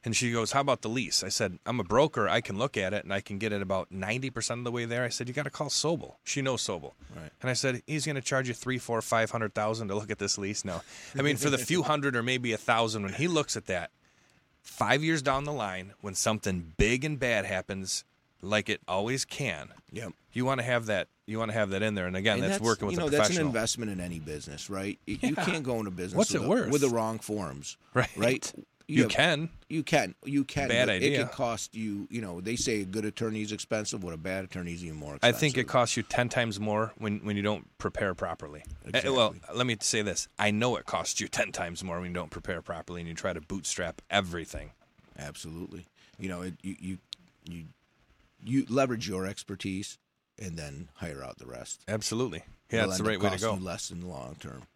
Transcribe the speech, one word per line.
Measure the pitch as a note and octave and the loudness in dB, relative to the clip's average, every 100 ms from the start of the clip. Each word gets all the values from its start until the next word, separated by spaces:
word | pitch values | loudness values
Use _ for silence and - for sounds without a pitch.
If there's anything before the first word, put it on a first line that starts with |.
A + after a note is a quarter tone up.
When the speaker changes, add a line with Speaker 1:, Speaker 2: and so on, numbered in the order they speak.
| - | 0
Speaker 1:
And | A2 | 2
she | B2 | 2
goes, | A#2 A2 | 2 2
"How | C#3 | 2
about | C#3 A#2+ | 2 2
the | A2 | 0
lease?" | B2 F2+ - F#2+ | -2 0 0 0
I | |
said, | - G#2 F2 - | 0 0 -2 -4
"I'm | B2 | -2
a | |
broker. | F2+ A2 D3+ - G2 | 4 6 6 4 2
I | G#2+ | 2
can | - G2+ | 0 -2
look | C3+ A2 | 0 0
at | F#2+ | 0
it, | G2+ | -2
and | - | -2
I | G2 | -4
can | - G2+ | -2 -4
get | A2 | -2
it | G#2 | -2
about | F#2+ F#2+ E2+ | 0 -2 -2
ninety | F#2+ F#2+ A#2+ C3+ | -6 -2 -2 -2
percent | B2 - A#2+ | -4 -4 -4
of | |
the | B2 | -2
way | A#2+ A#2 | -2 -2
there." | A#2+ | -2
I | B2 | -2
said, | - B2 | -2 -4
"You | |
gotta | B2 C#3+ | -4 -6
call | - D3 | -4 -2
Sobel." | - D3 D#3+ - - | 0 0 -2 -4 -14
She | - C#3+ | -6 -2
knows | C3+ A#2+ - | 0 0 0
Sobel. | F2+ C#2 - - | -4 -6 -16 -16
Speaker 2:
Right. | - D#2 _ | -14 -14 _
Speaker 1:
And | - | -2
I | |
said, | B2 C#3 B2 - | 2 2 0 -2
"He's | D3+ C#3 | -2 -2
gonna | C#3 | -2
charge | - C3+ B2+ | 0 0 0
you | |
three, | A#2+ B2 B2+ | -2 -2 -2
four, | - A#2 | 0 -2
five | - A#2 A2 | 4 4 4
hundred | A#2+ A2 G#2+ | 2 0 0
thousand | G#2+ A2 G#2+ | 0 0 0
to | G2+ | -2
look | G#2+ | -2
at | G#2+ | -2
this | G2 - | 0 0
lease?" | G2 G#2 | -2 -2
No. | G2 E2+ - - - C3+ | -4 -6 -8 -16 -10 0
I | |
mean, | C#3+ C#3 | 2 4
for | C#3+ | 4
the | C3 | 2
few | A#2+ F3 | 4 2
hundred | D#3 D3+ C#3 B2 | 4 2 2 2
or | |
maybe | A#2 B2+ B2 | 2 2 2
a | G#2+ | 0
thousand, | - A#2 A2+ G#2+ | 4 4 4 2
when | G2 | -2
he | G2 E3 | 0 2
looks | D#3+ C#3+ A2+ | 2 0 -4
at | - | -2
that, | F2+ E2 _ _ _ _ _ _ _ | -2 -2 _ _ _ _ _ _ _
five | - - G#2+ C3+ | -18 -2 4 4
years | D#3+ E3 | 4 2
down | C#3 C3+ D3 | 2 0 0
the | |
line, | D3 G2+ F#2 F#2+ - | -4 -4 -4 -10 -10
when | G2+ F#2+ | -6 0
something | - A2 G#2 F#2 E2 D#2+ | 2 2 2 0 -2 2
big | G#2 B2+ D3+ | 4 4 0
and | D3 | 0
bad | B2 A2 F#2+ | 2 2 2
happens, | F#2+ - F#2+ F#2 - - _ _ _ | -2 -2 -6 -4 -4 -6 _ _ _
like | F#2 G#2+ G#2 | 0 0 2
it | G#2 - | -2 0
always | F#2 G#2+ C3+ - | 0 0 -2 -4
can, | - C3+ D#2 C2 - - | -4 -4 -4 -10 -18 -14
Speaker 2:
Yep. | G#2 A2 - _ | -10 -10 -12 _
Speaker 1:
you | A#2 B2+ | -2 0
wanna | C3 | 0
have | A#2+ B2 A2 | 2 0 2
that, | G2 - _ - | 0 0 _ -6
you | A2 | -4
wanna | A2+ | 0
have | A2 G#2 | 2 2
that | F#2+ | 2
in | G#2+ G#2 | 2 0
there. | F2+ | 0
And | F#2 | 2
again, | G#2+ G2 | 2 4
Speaker 2:
And | |
Speaker 1:
that's | F#2+ G2 | 2 2
Speaker 2:
that's, | |
Speaker 1:
working | A2+ A2 G#2 | 2 2 2
with | F2+ | 0
Speaker 2:
you | |
Speaker 1:
a | D#3+ | 2
Speaker 2:
know, | |
that's | D3 F3+ | 4 6
an | F3 | 4
Speaker 1:
professional. | D3+ | 2
Speaker 2:
investment | A2+ A#2 - A2 | 2 0 -2 -4
in | F#2+ | -4
any | F2 E2+ | -4 -6
business, | D#2 D2+ C#2 D2 - | -6 -8 -8 -10 -6
right? | G2 G2 - - | -4 -4 -6 -8
Y-, | G#2+ | -2
you | B3+ - | -2 0
Speaker 1:
Yeah. | F3 | 0
Speaker 2:
can't | E3 | 0
go | B2+ A#2 | -2 -2
into | G#2 | -2
business | F2+ F2+ A#2 | -4 -2 2
Speaker 1:
What's | G#3+ | 4
Speaker 2:
with | E3 | 2
Speaker 1:
it | |
Speaker 2:
the, | A#2+ | 4
Speaker 1:
worth? | A#3+ F3 | 2 4
Speaker 2:
with | C#3+ | 4
the | C#3 | 6
wrong | A#2 A2 A2+ | 4 2 -2
forms, | - G#2+ E2 C#2 C#2 - _ | -4 -2 -2 -6 -12 -14 _
Speaker 1:
Right. | B2 A#2+ - | 0 0 2
Speaker 2:
right? | A2+ C3 - - - _ - | 2 2 -2 -10 -18 _ 2
Speaker 1:
You | D3 | 4
Speaker 2:
have | A#2 | 6
Speaker 1:
can. | - D#3+ D3 E3 - _ | 6 4 4 -2 -8 _
Speaker 2:
You | D#3+ | -4
can. | C#3 D3+ G2 - - | 4 4 2 -4 0
You | C#3+ | 2
can, | C#3 - C3+ | 2 0 2
Speaker 1:
Bad | A#2 B2 | 4 6
Speaker 2:
but | F#2+ | 6
Speaker 1:
idea. | C3+ | 4
Speaker 2:
it | C#3+ | 4
could | - | 0
cost | - B2 A2+ - | 0 0 0 -6
you, | G#2+ A2 G2+ - | -6 -4 -4 -4
you | A#2 | -6
know, | G#2 F2 | -6 -6
they | F#2 A#2+ | -4 0
say | B2 A2 | 2 2
a | F#2+ | 0
good | G#2 G#2+ | -2 -2
attorney | - A2+ G#2+ | -2 -2 -2
is | G#2+ | -4
expensive. | G#2 - A2 G#2+ A#2+ | -6 -2 -2 -2 -4
What | F2+ | -6
a | D#2+ | -6
bad | F2 F#2+ | -4 -4
attorney | F#2+ F#2 F2 | -4 -6 -6
is | E2+ | -6
even | F2 D#2 | -8 -8
more | D2 D2 | -8 6
Speaker 1:
I | A#2+ | 6
think | A#2+ D#3 C3 | 6 2 2
it | |
Speaker 2:
expensive. | A#2+ | 4
Speaker 1:
costs | C3 A#2+ - | 4 4 2
you | |
ten | G#2+ - A#2+ | 0 0 2
times | B2+ A#2 G2 | 2 0 0
more | G#2+ G#2 A2 - | 0 2 0 -2
when, | A2 G2+ | -2 -2
when | G#2 G2+ | 0 0
you | |
don't | G2+ G2+ - _ | 0 0 -6 _
prepare | G2+ - G2+ | -4 0 -2
properly. | F2 F#2 E2 D2+ D2 - - - | 0 -4 -4 -8 -12 -14 -14 -2
Uh, | |
Speaker 2:
Exactly. | B2+ C#3 | 0 4
Speaker 1:
well, | C3 A2 - - | 6 4 2 -8
let | G2 B2 | 0 0
me | A2 | 2
say | - A2+ | 2 2
this. | G#2 E2+ - - | 2 -2 -6 0
I | G#2 | 2
know | G#2 B2 G2+ | 4 2 0
it | - | -2
costs | F2+ D#2 - | -2 0 -2
you | G#2 | -2
ten | - A2 | -2 -2
times | - F2 E2+ | -2 -6 -6
more | F#2 E2+ | -6 -4
when | F2+ | -4
you | |
don't | F2 D#2+ | -6 -6
prepare | - - F2 | -8 -6 -6
properly | - E2+ D#2 F2 | -6 -10 -8 -8
and | E2+ | -8
you | D#2+ | -4
try | G2 | -4
to | F2 | -4
bootstrap | D#2 G2 - - E2+ - _ | -6 -6 -4 -2 -4 -6 _
everything. | G2+ F#2 E2+ D#2+ D2+ D2 _ _ _ - - | 2 2 -4 -6 -10 -10 _ _ _ -20 -12
Speaker 2:
Absolutely. | C#2+ D2+ E2+ E2 F2+ F2 F2 _ - - | -10 -10 -10 -8 -10 -12 -18 _ -20 -10
You | F#2+ | -6
know, | F2+ | -6
it, | F#2 E2+ | -6 -8
you, | F#2 F#2+ | -10 -8
you, | F#2 F#2 _ - - _ - | -8 -8 _ -16 -16 _ -14
you, | E2+ D#2+ - _ _ _ _ _ _ | -12 -12 -18 _ _ _ _ _ _
you | G#2+ C3+ - | -2 0 2
leverage | B2 C3+ A2+ F#2+ | 2 2 0 -4
your | F#2+ F#2 | -4 -4
expertise | G2 - G2 G2 F#2+ G2+ - _ _ _ - | -6 -10 -6 -4 -4 -6 -12 _ _ _ -14
and | G2+ E2 | -10 -8
then | D2 C#2+ E2 - | -10 -10 -14 -10
hire | E2+ C#2 | -8 -8
out | C2 - | -10 -12
the | B1 | -14
rest. | A#1+ - - - | -14 -12 -12 -6
Speaker 1:
Absolutely. | G#2+ - A2 B2+ E2 - - _ | -4 -2 -2 -2 -4 -12 -20 _
Yeah, | A2+ | 0
Speaker 2:
It'll | G#2+ | 2
Speaker 1:
that's | F#2 | 2
the | G#2+ | 0
Speaker 2:
end | G2+ | 2
up | |
Speaker 1:
right | G2+ | 2
way | F#2+ | 2
to | |
Speaker 2:
costing | A2+ | 0
Speaker 1:
go. | G2+ | 0
Speaker 2:
you | F#2 | -4
less | F2 - | -6 -6
in | F2 | -8
the | F2+ | -8
long | C#2+ B1 D2+ | -8 -10 -12
term. | D2 C2 - | -14 -14 -18